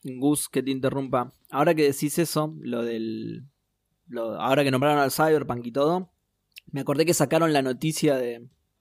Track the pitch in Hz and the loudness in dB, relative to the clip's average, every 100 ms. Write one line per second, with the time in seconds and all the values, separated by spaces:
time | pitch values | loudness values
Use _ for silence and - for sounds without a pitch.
0 | 139 127 139 147 - 131 127 135 131 131 | -14 -2 0 0 -2 -4 -2 -2 -2 -4
1 | 135 131 123 _ _ 143 156 160 147 139 | -2 -4 -4 _ _ 0 2 4 2 2
2 | 151 - 160 156 156 156 120 120 117 113 | -2 0 0 0 -2 -6 -6 -4 -4 -4
3 | 110 110 113 110 139 _ _ _ _ _ | -6 -6 -8 -12 -16 _ _ _ _ _
4 | _ 120 113 98 117 139 139 131 143 147 | _ -8 -6 -4 0 2 2 2 2 2
5 | 135 - 156 151 131 123 120 127 147 180 | 2 2 2 2 0 -6 -4 0 2 2
6 | 185 _ _ _ _ - - 139 135 143 | -4 _ _ _ _ -20 -10 -6 -2 2
7 | 160 170 135 160 165 147 131 123 160 156 | 2 4 4 4 4 2 0 0 -2 2
8 | 151 135 120 117 123 _ _ _ | 2 2 0 -6 -14 _ _ _